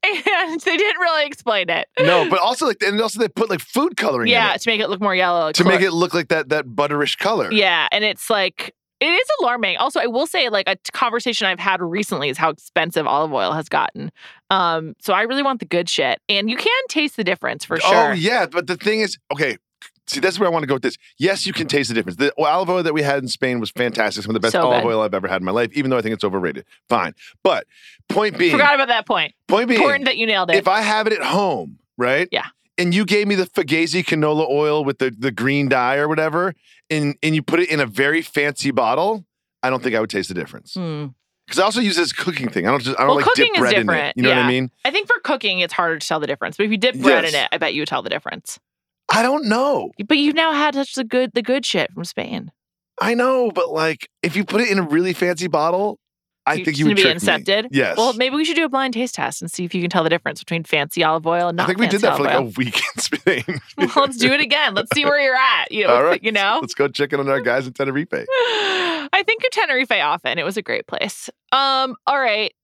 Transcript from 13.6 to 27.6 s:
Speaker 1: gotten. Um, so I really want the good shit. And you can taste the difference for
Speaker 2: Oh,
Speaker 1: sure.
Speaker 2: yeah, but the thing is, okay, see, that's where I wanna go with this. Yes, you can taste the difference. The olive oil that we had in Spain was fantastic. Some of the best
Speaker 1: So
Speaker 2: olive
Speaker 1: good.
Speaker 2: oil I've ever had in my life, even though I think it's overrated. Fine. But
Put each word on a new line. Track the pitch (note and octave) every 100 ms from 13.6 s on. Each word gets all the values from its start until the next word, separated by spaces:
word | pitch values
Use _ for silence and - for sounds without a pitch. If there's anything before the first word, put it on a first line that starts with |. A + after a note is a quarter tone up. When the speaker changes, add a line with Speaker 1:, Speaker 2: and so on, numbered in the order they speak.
| F3+
Speaker 1:
gotten. | D3 - - D3 _ - - _
Um, | F#3+ F3 E3 D#3+ -
so | -
I | F#3
really | A3+ C4+
want | C#4 B3+
the | E3
good | F3 E3+
shit. | - C3+ A#2 _
And | G3+ G#3
you | B3
can | G#4+ B4 C5
taste | - D4 -
the |
difference | F#3+ F3+ B2+ B2+
for | - E3
Speaker 2:
Oh, | F3
Speaker 1:
sure. | G#3+ G#3
Speaker 2:
yeah, | F#3 E3+ A#3+ E3+
but | D#3+ F3
the | F3+
thing | - A3
is, | G#3+ - _
okay, | C#3+ D3 G#2+ _ _ - _ -
see, | C#3
that's | F3 F3+
where | G3
I |
wanna | E3 D3
go |
with | C3+
this. | B2 - - _
Yes, | D#3+ G3 F#3+
you |
can | - D#3
taste | C#3+ B2
the | A2+
difference. | F#2 F2+
The | C#3 -
olive | D3+ E3 F#3
oil | F3+
that | E3
we | D#3
had | C#3+ C#3
in | B2+
Spain | - C3 B2
was | G#2+
fantastic. | - B2 A2 G#2+ G2+
Some | G2+
of |
the | A2
best | A2+
Speaker 1:
So | F3+
Speaker 2:
olive | D#3 B2
Speaker 1:
good. | A2+
Speaker 2:
oil | A2+
I've | G#2+
ever | F#2+ F#2
had | F#2+
in | F#2
my |
life, | G#2 A#2+
even | D3 C3
though | B2+
I |
think | A2
it's | A2 G#2
overrated. | F#2+ F2+ C#2 - _ _
Fine. | A#2+ E2+ - - _
But | F#3+ D#3